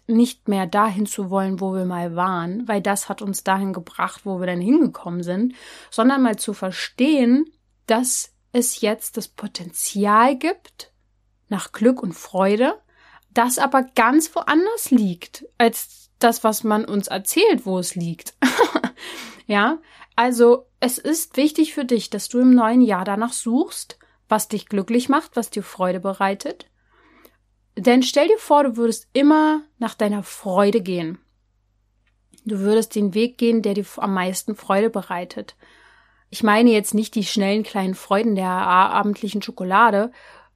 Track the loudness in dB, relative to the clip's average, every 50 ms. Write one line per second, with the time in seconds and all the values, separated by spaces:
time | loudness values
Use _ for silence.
0 | _ 0 2 2 2 2 0 _ _ -4 -2 -2 -2 0 0 2 2 2 0 -2
1 | -4 -4 -6 -8 -6 -4 -2 -2 -2 -2 -4 -4 -4 -4 -4 -4 -4 -4 -4 -6
2 | -6 -6 -4 -4 -4 -2 -2 -4 -4 -6 -6 -6 -6 -4 -4 -2 -2 -2 -4 -4
3 | -6 -8 -10 -8 -8 -8 -8 -4 -2 -2 0 0 0 -4 -6 -6 -10 -10 -8 -6
4 | -6 -6 -6 -8 -10 -8 -6 -4 -4 -4 -4 -2 0 2 4 4 2 2 -2 -6
5 | -10 -8 -8 -6 -6 -4 -4 -2 -2 -4 -4 -8 -18 -20 -20 -20 -20 -8 -2 2
6 | 2 4 4 4 2 2 0 -2 -6 -8 -8 -6 -6 -8 -8 -8 -10 -8 _ 0
7 | 2 2 4 4 4 4 4 4 2 -2 -6 _ _ _ _ _ _ 0 0 0
8 | 0 -2 -4 -6 -6 -10 _ _ _ _ -2 -2 -2 -2 -2 -2 -2 -2 -2 -4
9 | -6 -10 -10 -10 -12 -12 _ -12 -12 -12 -12 -12 -14 -12 -10 -8 -8 -6 -4 -2
10 | 0 2 4 4 4 4 2 0 -2 -4 -4 -6 _ -20 _ -20 -20 -20 _ _
11 | _ _ _ _ _ _ _ _ _ -8 -6 -6 -6 -8 -4 0 2 2 2 2
12 | -2 -10 -10 -12 -14 -6 -2 0 2 2 2 2 2 0 -2 -4 _ _ _ _
13 | _ _ _ _ _ _ 0 0 2 2 2 0 0 2 2 2 0 0 0 2
14 | 2 4 4 4 2 2 -2 -4 -2 0 2 2 2 0 -2 -4 -2 2 2 2
15 | 2 2 -2 -6 -10 -18 -20 -20 -20 -10 _ 0 0 0 0 -2 -10 -14 -16 -20
16 | _ _ _ 0 2 2 2 2 0 -2 -2 -2 -2 0 0 0 -2 -2 -4 -4
17 | -4 -4 -6 -8 -6 -4 0 2 2 2 2 0 -2 -4 -4 -4 -4 -6 -6 -6
18 | -6 -6 -6 -8 -12 -18 -6 _ -2 0 2 2 2 2 0 -2 -4 -6 -8 -10
19 | -16 -16 -16 -16 -16 -18 -20 -14 -6 -2 0 0 2 0 0 -4 -8 _ _ -20
20 | -20 -6 _ 0 0 2 2 4 6 6 6 4 0 _ _ _ -4 -4 -4 -4
21 | -4 -4 -4 -4 -4 -6 -2 0 0 2 2 0 0 0 -2 -4 -4 0 -2 -2
22 | -2 -4 -8 -8 -8 -4 0 4 6 6 8 6 6 4 4 4 4 4 2 0
23 | -2 -2 -4 -4 -4 -4 -6 -6 -4 -2 0 0 0 -2 -6 -12 -16 -16 -18 _
24 | _ _ _ _ _ -2 -2 -2 -2 -2 -8 -8 -6 -4 -4 -4 -2 0 0 0
25 | 2 2 2 0 0 -2 -6 -6 -6 -6 -6 -10 -10 -10 -6 -4 -2 -2 -2 -2
26 | -4 -6 -4 -2 -2 -2 -2 -4 -8 -10 -12 -12 -16 _ _ _ _ _ _ _
27 | _ _ _ _ _ _ _ _ _ _ _ _ _ _ _ -2 2 4 4 4
28 | 4 2 2 2 4 4 2 2 2 2 4 4 4 2 0 -2 -2 -2 -2 -4
29 | -6 _ 0 2 4 6 6 6 4 2 2 0 -4 _ _ -8 -6 -6 -4 -2
30 | -2 -2 -2 -4 -6 -10 -14 -12 -8 -2 0 2 4 4 2 0 0 -2 -4 -4
31 | -4 -6 -8 -12 _ _ _ _ _ _ _ _ _ _ _ _ _ _ _ _
32 | _ _ _ _ _ _ _ _ -10 -8 -6 -2 0 2 2 2 0 0 -2 -2
33 | -2 0 0 0 -2 -2 -2 0 0 2 2 2 0 -2 -2 -4 -6 -8 -8 -6
34 | -4 -2 -2 -2 -2 -4 -4 -6 -6 -8 -10 -8 -4 -2 0 2 2 0 -2 -4
35 | -8 -8 -8 -10 -10 -10 -12 -14 -16 -16 -18 _ _ _ _ _ _ _ _ _
36 | _ _ _ _ _ _ -8 -2 0 2 4 6 6 6 6 4 2 0 -2 -2
37 | -2 -2 -4 -6 -4 -2 -2 -2 0 0 0 -2 -4 -4 -4 -4 -4 -4 -6 -6
38 | -4 -2 0 0 2 0 0 0 -2 -2 -2 -2 0 2 4 4 4 4 2 0
39 | 0 0 -2 -4 -6 -6 -6 -6 -8 -8 -10 -10 -4 0 4 4 4 4 4 2
40 | 0 -2 -4 -12 -20 -20 -20 -20 -20 _ _